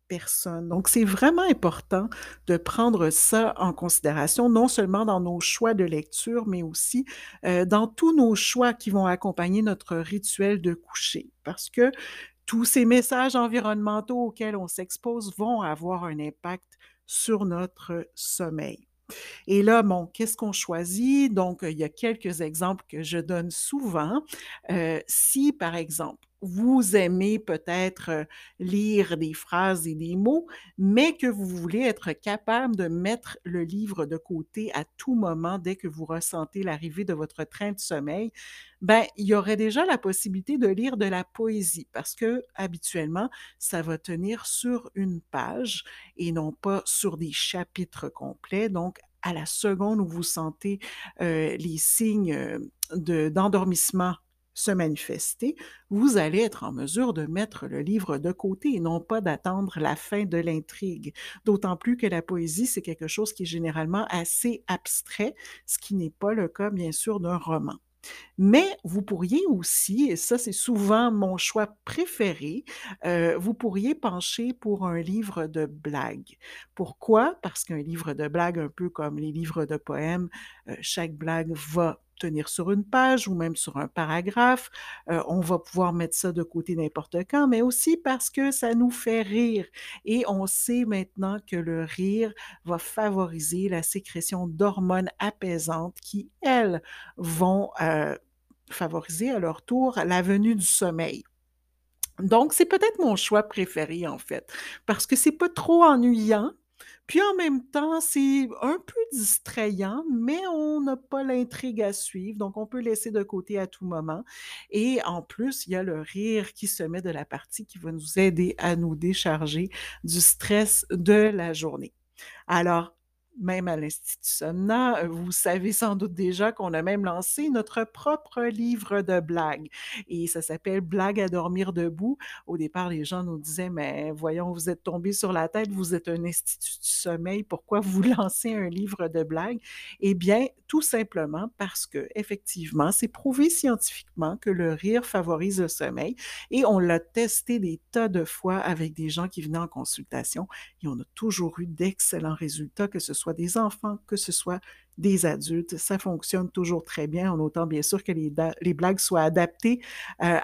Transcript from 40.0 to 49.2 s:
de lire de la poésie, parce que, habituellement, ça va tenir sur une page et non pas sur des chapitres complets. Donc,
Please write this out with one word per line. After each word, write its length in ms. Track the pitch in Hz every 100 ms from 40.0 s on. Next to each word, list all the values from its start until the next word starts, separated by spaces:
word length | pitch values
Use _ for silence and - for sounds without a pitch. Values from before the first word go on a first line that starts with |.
| 196 185 208 190 190 285
de 100 | 233
lire 300 | 190 254 240
de 80 | 196
la 180 | 185
poésie, 640 | 180 - 226 214 180 - -
parce 220 | - 147 -
que, 280 | 226 247 - -
habituellement, 760 | 190 170 - 175 156 170 240 - - -
ça 220 | - 175
va 160 | 160 160
tenir 480 | - 170 190 226 -
sur 440 | - 240 247 240 -
une 260 | 190 170
page 600 | - 143 120 185 247 - - - - -
et 140 | 170
non 200 | 165 156
pas 300 | 151 202 196 -
sur 320 | - 202 160
des 140 | 160
chapitres 760 | 143 - 185 175 - 180 - 143
complets. 600 | - 139 - - 196 220
Donc, 300 | 185 175 - _ _